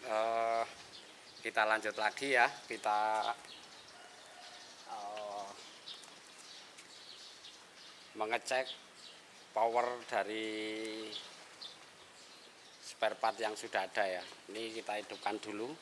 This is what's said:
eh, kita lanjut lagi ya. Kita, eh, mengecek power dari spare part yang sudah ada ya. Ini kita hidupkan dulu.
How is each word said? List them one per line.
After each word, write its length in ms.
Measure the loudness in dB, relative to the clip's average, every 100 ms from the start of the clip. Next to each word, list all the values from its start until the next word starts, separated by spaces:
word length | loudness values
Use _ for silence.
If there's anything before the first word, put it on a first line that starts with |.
eh, 600 | 2 4 4 4 4 4 2 -4 -14 -16 -16 -18 -18 -6
kita 240 | 0 4
lanjut 320 | 6 6 4 2
lagi 400 | 2 2 4 8
ya. 80 |
Kita, 800 | 8 6 -8 -2 4 4 6 4 2 -2 -6 -16 -16 -18 -18 -18 -18 -18 -18 -16 -16 -14 -16 -16 -10
eh, 560 | -8 -6 -6 -4 -4 -6 -8 -14 -14 -12 -10 -12 -16 -18 -16 -16 -14 -16 -16 -16 -16 -16 -14 -14 -14 -16 -16 -18 -18 -18 -18 -14 -2
mengecek 480 | 2 2 4 2 2 -4 -12 -18 -16 -16 -18 -20 -2 6
power 480 | 8 8 4 2 0
dari 960 | 2 2 2 0 0 -2 -2 -2 -4 -4 -6 -8 -14 -16 -12 -14 -14 -18 -18 -20 -18 -18 -18 -20 -20 -20 -16
spare 320 | -14 2 2 6
part 240 | 2 4
yang 160 | 0 0
sudah 320 | 0 0 0
ada 160 | 2
ya. 160 | 2 2 -4 -14 -8
Ini 240 | -6 -4 -4
kita 240 | -2 -4
hidupkan 400 | -4 -2 -2 -2
dulu. 320 | -4 -4 -4 -6